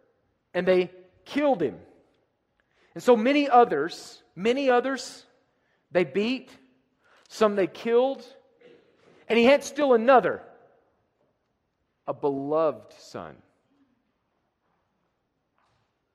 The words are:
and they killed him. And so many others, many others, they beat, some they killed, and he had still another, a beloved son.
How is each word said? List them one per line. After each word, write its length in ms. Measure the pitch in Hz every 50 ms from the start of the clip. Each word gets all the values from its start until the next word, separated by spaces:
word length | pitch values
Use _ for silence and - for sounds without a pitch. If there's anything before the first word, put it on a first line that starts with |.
| _ _ _ _ _ _ _ _ _ _ -
and 140 | 175 180 185
they 240 | 185 180 180 175 - - - _ _ _ _
killed 360 | - - 269 302 285 262 180
him. 160 | 165 117 87 82 90 - _ _ _ _ _ _ _ _ _ _ _ _ _ _ _ _ _ _ _ _ -
And 80 | 170 -
so 120 | 247 247
many 340 | 220 214 262 285 294 285 269
others, 720 | 240 247 240 240 175 143 147 170 - - - - - - _ _ -
many 340 | 160 185 226 247 277 285 262
others, 560 | 247 240 240 269 269 247 - - - - - _ _ _ _ _ _ _ _ _ _ _ _ _
they 120 | - 180 180
beat, 460 | 156 - 196 208 233 262 254 - - - - _ _ _ _ _ _ _ _ _ _ _ _ _ _
some 280 | - - 220 208 202
they 120 | 202 190 165
killed, 580 | - - - 233 233 240 254 269 269 - - - - - _ _ _ _ _ - - - _ _ _ _ _ _ _ _ _ -
and 100 | 226 233
he 80 | 233
had 180 | 240 285 277 285
still 300 | - - - 302 269 247
another, 480 | 226 220 247 277 240 180 156 110 98 - - - - _ _ _ _ _ _ _ _ _ _ _ _ _ _ _ _ _ _ _ _ _ _ _ _ _ _ _ _ _ -
a 60 | 139
beloved 800 | 120 - 147 139 135 139 143 151 156 165 151 127 110 - - - -
son. 360 | - - - 117 87 80 69 55 _ _ _ _ _ _ _ _ _ _ _ _ _ _ _ _ _ _ _ _ _ _ _ _ _ _ _ _ _ _ _ _ _ _ _ _ _ _ _ _ _ _ _ _ _ _ _ _ _ _ _ _ _ _ _